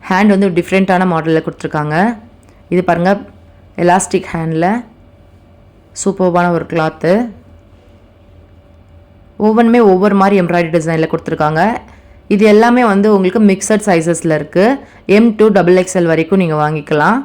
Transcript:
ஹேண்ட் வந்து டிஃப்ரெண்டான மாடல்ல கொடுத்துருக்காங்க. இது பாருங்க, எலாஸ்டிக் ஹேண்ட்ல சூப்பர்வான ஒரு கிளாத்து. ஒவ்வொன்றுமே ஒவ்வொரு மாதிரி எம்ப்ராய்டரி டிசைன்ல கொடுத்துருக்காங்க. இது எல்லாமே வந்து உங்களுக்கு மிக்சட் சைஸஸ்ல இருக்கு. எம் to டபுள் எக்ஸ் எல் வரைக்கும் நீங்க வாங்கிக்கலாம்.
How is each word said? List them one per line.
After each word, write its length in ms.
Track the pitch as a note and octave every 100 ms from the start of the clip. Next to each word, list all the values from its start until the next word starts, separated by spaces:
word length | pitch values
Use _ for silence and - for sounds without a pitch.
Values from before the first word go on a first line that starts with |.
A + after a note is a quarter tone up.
| -
ஹேண்ட் 240 | F#3 G#3
வந்து 180 | G3 G3 F3
டிஃப்ரெண்டான 500 | E3+ F#3+ F#3+ F3+ F#3
மாடல்ல 280 | E3 D#3 D#3+ D#3+
கொடுத்துருக்காங்க. 500 | D#3 D#3 D#3+ D3 D#3 G#3+ A3 - - - _ _
இது 100 | F3 F3+
பாருங்க, 260 | E3+ F3+ G3+ - - - - - - F3
எலாஸ்டிக் 440 | F#3 - F#3+ -
ஹேண்ட்ல 340 | E3+ E3 D#3+ F3 A#3 A#3+ - - _ - - _ - - _ _ -
சூப்பர்வான 480 | - F#3+ F#3 F3 F3 E3+
ஒரு 60 | D#3+
கிளாத்து. 440 | E3 D#3 - D#3+ G3 A#3+ - - - _ - _ - _ _ - - - - _ - _ - - - - - G#3
ஒவ்வொன்றுமே 340 | A3 A#3 A#3+ A3
ஒவ்வொரு 240 | F#3 G3+ G3+
மாதிரி 220 | F#3+ G3+
எம்ப்ராய்டரி 320 | F3 F3 E3+ E3
டிசைன்ல 300 | D#3 E3 D#3+
கொடுத்துருக்காங்க. 500 | D#3+ - D#3 D3+ D#3 G3 A#3 - - - - - G#3
இது 100 | G#3+
எல்லாமே 300 | G#3 A#3 A#3+ A#3+
வந்து 160 | G3 G#3 G3+
உங்களுக்கு 320 | F#3 A#3 G#3
மிக்சட் 380 | F#3+ - G#3+ G#3
சைஸஸ்ல 440 | E3+ D#3+ E3 E3 D#3
இருக்கு. 260 | D3 E3+ G#3 C#4 - - - G3+
எம் 180 | A#3 G#3+
to 100 | A3 G3+
டபுள் 220 | F3 F3+
எக்ஸ் 160 | F3+ F#3+
எல் 120 | E3+
வரைக்கும் 300 | D#3+ D#3+ G3
நீங்க 140 | F3 D3+ D3+
வாங்கிக்கலாம். 540 | D#3 D3 D3+ D#3 A#3+